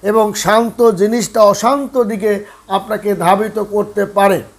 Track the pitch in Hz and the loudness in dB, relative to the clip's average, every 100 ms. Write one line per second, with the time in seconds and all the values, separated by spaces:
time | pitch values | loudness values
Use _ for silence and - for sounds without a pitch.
0 | 196 220 214 208 175 214 233 - 233 185 | 0 0 0 -2 0 2 0 2 2 4
1 | 208 240 208 226 208 202 226 285 269 269 | 0 0 -2 2 4 4 0 -2 -2 -2
2 | 226 214 214 202 202 - _ 190 202 214 | -2 -2 -2 -2 -6 -20 _ -6 -4 -6
3 | 202 190 170 196 214 220 208 208 208 208 | -2 0 2 2 0 -4 -4 -4 -4 -4
4 | 202 202 196 180 110 | -2 2 2 2 -4